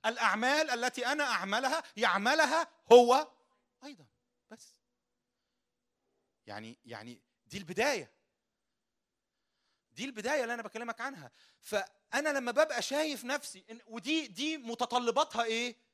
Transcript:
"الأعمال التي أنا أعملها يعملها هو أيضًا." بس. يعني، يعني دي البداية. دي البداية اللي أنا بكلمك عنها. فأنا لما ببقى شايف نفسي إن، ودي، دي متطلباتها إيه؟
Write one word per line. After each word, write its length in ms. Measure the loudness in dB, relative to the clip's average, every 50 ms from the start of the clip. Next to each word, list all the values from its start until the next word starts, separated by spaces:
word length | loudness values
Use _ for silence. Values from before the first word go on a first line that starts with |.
| -2
"الأعمال 640 | -2 -2 2 0 0 2 2 2 2 2 2 0 0
التي 360 | -2 -2 -2 -4 -4 -2 -4
أنا 180 | -2 -2 0 0
أعملها 580 | -2 -2 -2 -2 -2 -2 0 0 0 -2 -2 -4 -8 -6
يعملها 720 | 0 2 2 2 2 2 2 4 4 4 2 2 0 -2 -2 _ _ _ 10
هو 400 | 10 10 10 10 4 4 2 -2 _ _ _ _ _ _ _ _ _ _ -20
أيضًا." 220 | -20 -18 -20 -20 _ _ _ _ _ _ _ _ _
بس. 280 | -20 -20 -20 -20 _ _ _ _ _ _ _ _ _ _ _ _ _ _ _ _ _ _ _ _ _ _ _ _ _ _ _ _ _ _ _ _ _ _ _ -14
يعني، 300 | -14 -12 -12 -14 -18 _ _
يعني 380 | -16 -16 -14 -14 -16 -18 -20 _ _ _ _ _
دي 120 | _ -14 -14
البداية. 540 | -12 -8 -2 0 0 0 0 -2 -6 -10 _ _ _ _ _ _ _ _ _ _ _ _ _ _ _ _ _ _ _ _ _ _ _ _ _ _ _ _ _ _ _ _ _ _ _ _
دي 120 | _ -12 -12
البداية 380 | -10 -10 -8 -6 -4 -2 -2
اللي 120 | -2 -4 -6
أنا 80 | -10
بكلمك 380 | -10 -12 _ -12 -10 -10 -10 -8
عنها. 300 | -10 -10 -10 -12 -18 -20 _ _ -20 _ _ _
فأنا 680 | _ -6 -4 -4 -4 -6 _ _ _ _ -4 -2 0 0
لما 240 | -2 0 -2 0
ببقى 300 | 2 2 2 2 2 -6
شايف 420 | -4 -2 -2 -2 -2 -2 -4 -8 -4
نفسي 400 | -4 -4 -4 -4 -10 -16 -18 -18 -18
إن، 100 | -20 -20 -18
ودي، 400 | -14 -14 -10 -4 -2 -2 -2 -2
دي 320 | -4 -8 -6 -4 -4 -4 -6
متطلباتها 840 | -6 -8 -4 -4 -4 0 0 0 0 2 2 2 0 0 0 -4 -2
إيه؟ 320 | 0 0 -2 -2 -4 -6 _ _ _